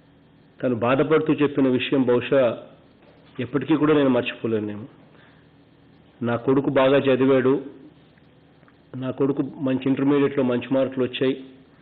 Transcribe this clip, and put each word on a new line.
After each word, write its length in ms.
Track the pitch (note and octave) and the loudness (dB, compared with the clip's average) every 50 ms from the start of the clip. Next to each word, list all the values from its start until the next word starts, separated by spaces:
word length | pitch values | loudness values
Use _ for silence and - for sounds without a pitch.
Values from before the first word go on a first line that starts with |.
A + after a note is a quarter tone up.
| _ _ _ _ _ _ _ _ _ _ _ - | _ _ _ _ _ _ _ _ _ _ _ -6
తను 120 | - B2+ B2 | -4 -4 -2
బాధపడుతూ 580 | A2+ A#2 A#2+ C3+ C#3 D3+ C#3 D#3+ D#3 D#3 - | -2 0 0 0 0 2 2 2 0 2 0
చెప్పిన 360 | D3 C#3 D3 C#3 C#3+ D3 C3+ C3 | 0 0 0 0 2 2 2 2
విషయం 340 | B2+ B2 - - D3+ C3+ | 2 0 -2 -2 0 0
బహుశా 560 | B2+ B2 B2 B2 A#2+ - C#3+ C3+ B2+ A2+ G2 - - - - - _ _ _ _ - - - _ _ - - - | 2 2 2 0 2 0 2 2 2 2 0 -4 -12 -20 -20 -20 _ _ _ _ -20 -20 -20 _ _ -20 -10 -10
ఎప్పటికీ 360 | B2 A#2 - C#3 B2+ - D#3+ | -10 -6 -4 -4 0 0 0
కూడా 180 | C#3 D3 D3+ D#3 | 2 4 4 4
నేను 140 | D3 C#3+ C3 | 4 4 2
మర్చిపోలేనేమో. 760 | B2 A#2+ A#2+ - - - - A#2 A2 G#2+ G#2+ G#2 G#2 G#2 A#2 - - - - - - - - - - _ _ _ _ _ _ _ _ _ _ _ _ _ _ _ _ - | 2 2 0 -4 -8 -6 -6 -4 -2 -2 -4 -6 -8 -10 -14 -18 -20 -20 -20 -20 -20 -20 -20 -20 -20 _ _ _ _ _ _ _ _ _ _ _ _ _ _ _ _ -8
"నా 140 | A#2+ A#2 A#2 | -4 -4 -4
కొడుకు 340 | A#2 - C#3 C3 C#3 C3+ D3 | -2 0 2 2 2 2 2
బాగా 280 | C3+ C3+ C3 C3+ C#3+ C#3 | 2 2 4 4 4 4
చదివాడు, 640 | B2 C3 C3 B2 C3+ C3+ C3+ C3 B2 C3 C#3 - - - - - - - _ _ _ _ _ _ _ _ _ _ _ _ _ _ _ _ _ _ _ - - | 4 2 2 4 4 4 4 4 4 2 0 0 -2 -10 -18 -20 -20 -20 _ _ _ _ _ _ _ _ _ _ _ _ _ _ _ _ _ _ _ -16 -14
నా 140 | B2+ C3 C3 | -10 -8 -8
కొడుకు 320 | B2+ - C#3 C3+ C#3+ C#3+ C#3 B2+ - - | -4 -2 0 -2 0 -2 -4 -6 -6 -6
మంచి 200 | C#3 C3 C3 B2 - | -4 -4 -2 -2 -2
ఇంటర్మీడియట్లో 580 | C3+ C3+ C3 C3+ C#3 C#3+ C#3+ C#3 C#3 C#3 C#3+ C3 | -2 -2 0 0 2 2 2 2 0 0 0 -2
మంచి 240 | B2 B2 B2 A#2+ - | 0 0 -2 -2 -2
మార్కులు 320 | C3+ C3 C3+ B2+ - C3 B2 | -2 0 0 -2 -2 -4 -4
వచ్చాయి, 400 | B2 B2 - C3+ C3 C3+ - - - - - - _ _ _ | -4 -4 -2 -2 -2 -2 -4 -8 -18 -20 -20 -20 _ _ _